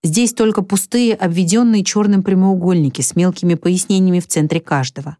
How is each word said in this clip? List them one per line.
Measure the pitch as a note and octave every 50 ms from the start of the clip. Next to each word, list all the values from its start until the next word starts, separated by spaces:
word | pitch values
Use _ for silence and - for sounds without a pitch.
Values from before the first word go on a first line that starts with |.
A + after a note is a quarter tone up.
| -
Здесь | E3 D#3 G3+ A#3+ A3+ A#3
только | - A3+ A3 G#3+ - F#3
пустые, | - G3+ F#3+ - - - A#3+ B3 A3+ G#3+
обведенные | - F#3+ F3+ E3+ F3 F#3 E3 F#3 A3+ B3 A#3 A3 G#3 F#3+
черным | - - G#3 G#3 G#3 G3+ F#3+ F#3
прямоугольники | - F#3+ F#3 F#3 F#3+ F#3+ F#3 F3 F3+ F#3 E3+ D3+ C3+ - -
с | C3+ - -
мелкими | E3+ F3 F#3 F3+ - - F3 E3+
пояснениями | D#3+ - F3 F3+ F3+ - - G3 F#3+ F#3+ F#3 F3+ F3+
в | E3+
центре | - - E3 D3+ D3+ - E3
каждого. | D#3+ - D#3+ C#3+ C3 B2+ _ - C#3+ D3 D3+ _